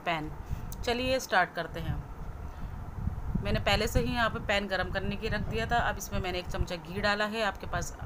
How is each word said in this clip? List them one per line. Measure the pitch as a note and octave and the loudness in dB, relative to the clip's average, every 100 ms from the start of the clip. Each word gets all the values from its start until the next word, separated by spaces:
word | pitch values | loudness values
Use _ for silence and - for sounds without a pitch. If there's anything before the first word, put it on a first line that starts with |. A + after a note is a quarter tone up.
| - | -2
pan। | E3 D3+ - - - - - | -2 -2 -6 -6 -4 -4 -4
चलिए | - A#3+ B3+ C4 | 0 0 2 0
स्टार्ट | - G3 F3 | 2 4 4
करते | - E3 E3+ | 0 -6 -4
हैं। | D#3+ D#3 - - - - - - - - - - - - - - | -2 -2 -4 -8 -8 -8 -8 -8 -8 -8 -8 -2 -2 -2 0 0
मैंने | G3+ G#3+ | 2 2
पहले | G#3 G3+ A3 | 4 4 6
से | B3+ | 4
ही | A#3+ | 4
यहाँ | B3 A3+ | 4 2
पर | A#3 | 2
पैन | - G3+ G3 | 2 2 2
गरम | F#3 F3+ | 0 0
करने | F#3+ G3 G3+ | 0 -2 -2
की | G#3+ | 0
रख | G#3 | 0
दिया | - A3 A3+ | 0 0 2
था। | A#3+ | 2
अब | G#3 G3+ | 2 0
इसमें | - G3+ | -2 -2
मैंने | F#3+ F3+ | 0 -2
एक | F3+ | -2
चमचा | F#3+ - F3 | 0 0 -2
घी | D#3 F#3+ | -6 0
डाला | G3+ G3+ G#3+ | 2 2 0
है, | A3 | 0
आपके | G#3 - - | 0 -2 -4
पास | F3 E3+ - | -2 -4 -4